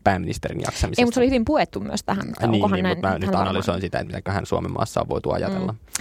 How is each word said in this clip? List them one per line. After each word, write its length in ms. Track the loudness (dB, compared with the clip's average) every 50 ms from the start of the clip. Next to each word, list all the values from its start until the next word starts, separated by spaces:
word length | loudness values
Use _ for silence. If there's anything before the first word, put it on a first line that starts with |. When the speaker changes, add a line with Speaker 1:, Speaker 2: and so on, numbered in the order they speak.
| 2
Speaker 1:
pääministerin 560 | 2 2 2 0 -4 -4 -4 -6 -6 -4 -4
jaksamisesta. 400 | -4 -4 -2 -2 -2 0 2 2
Speaker 2:
Ei, 20 | 2
mutta 100 | 2 4
se 60 | 4
oli 60 | 4
hyvin 180 | 4 4 2 2
puettu 360 | 2 2 2 2 0 -2 -6
myös 220 | -6 -4 -6 -4 -2
tähän, 240 | -2 -2 -2 -4 -6
että 180 | -4 0 2
Speaker 1:
Niin, 80 | 2 4
Speaker 2:
onkohan 220 | 4 4 2 2
Speaker 1:
niin, 60 | 2
Speaker 2:
näin 140 | 2 0 0
Speaker 1:
mutta 120 | 0 2 0
mä 60 | 0
nyt 80 | 0 0
Speaker 2:
hän 80 | 2
varmaan. 160 | 2 2 2 2
Speaker 1:
analysoin 320 | 0 0 0 0 0 0
sitä, 180 | -2 -2 -2 -2
että 80 | -4
mitäköhän 400 | -4 -6 -6 -4 -2 -2 -2 0
Suomen 260 | 0 0 0 0 -2
maassa 280 | -2 -2 -2 0 0 -2
on 80 | -2 0
voitu 220 | -2 -2 0 0
ajatella. 420 | 0 0 0 -2 -2 -2 -2 -4
Speaker 2:
Mm, 60 | -4 -6 -8 -8 -8 -8